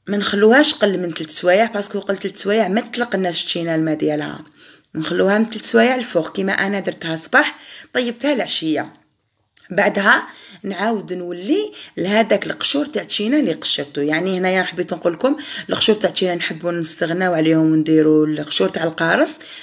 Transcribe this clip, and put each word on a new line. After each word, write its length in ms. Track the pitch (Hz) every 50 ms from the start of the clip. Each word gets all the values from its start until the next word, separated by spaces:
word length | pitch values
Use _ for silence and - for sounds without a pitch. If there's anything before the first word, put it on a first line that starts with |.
| _
ما 100 | 180 208
نخلوهاش 580 | 208 202 - 202 202 214 220 240 285 294 - -
قل 240 | - 214 202 185 175
من 100 | 180 175
ثلاث 200 | 160 - 160 -
سوايع، 360 | - - 175 180 180 208 233
باسكو 340 | 226 220 202 202 - - 202
قل 180 | 190 - 196 190
ثلاث 180 | - 185 185
سوايع 320 | - - 196 208 226 208 180
ما 120 | 190 233
تطلق 360 | - - - 233 240 233 -
لناش 240 | 190 190 175 170 -
التشينا 340 | - - - 175 165 165 165
الماء 200 | 160 160 160 151
ديالها. 500 | 151 151 151 151 151 147 151 135 - - - _ _ - - - _ _ _ -
نخلوها 440 | 160 156 - 175 185 185 190 202 214
من 120 | 226 226
ثلاث 200 | - 214 - -
سوايع 240 | - 226 226 247 262
الفوق 380 | 262 226 - - 170 160 -
كيما 200 | - 196 190 190
انا 280 | - - 190 196 202 196
درتها 360 | 185 185 - - - 160 160
صباح، 420 | 160 - - - 277 302 294 - - - - - - - -
طيبتها 400 | - 247 247 240 233 - - 294
العشيه. 600 | 285 220 - - - - 160 160 151 135 - - - _ _ _ _ _ _ _ _ _ _ _ _ - _ -
بعدها 560 | 175 - 180 208 - 202 196 214 254 349 - - - - - - 196 -
نعاود 500 | - 196 190 175 202 226 233 202 165 160
نولي 600 | 180 180 175 175 175 175 190 220 330 415 427 - - - - - _
لهذاك 500 | 170 170 190 208 220 226 208 214 202 -
القشور 400 | 156 - - - - - 285 294
تاع 160 | - - 202
التشينا 360 | 175 - - - 208 226 285 311
اللي 140 | 262 175
قشرته. 500 | 160 160 - - - - 139 143 - 143
يعني 360 | 143 151 156 165 180 190 185 180
هنايا 240 | 185 185 190 185
حبيت 320 | 180 - 170 175 175 175 180
نقول 180 | 170 - 175
لكم 240 | 165 - - 269 302 294 - - - - - -
القشور 280 | - - - - 214
تاع 120 | 214 - 170
التشينا 240 | 165 - 185 180 175
نحبوا 380 | 170 170 - 170 160 170 175
نستغناو 640 | 170 170 160 160 - - 175 156 165 180 185 180 170
عليهم 380 | 160 156 160 160 160 160 156
ونديروا 540 | 156 156 156 156 160 156 151 156 156 151 151
القشور 420 | 156 151 147 151 - - - 190 185
تاع 160 | - - 165
القارص، 500 | 165 160 - 165 165 185 240 320 - - - - - - -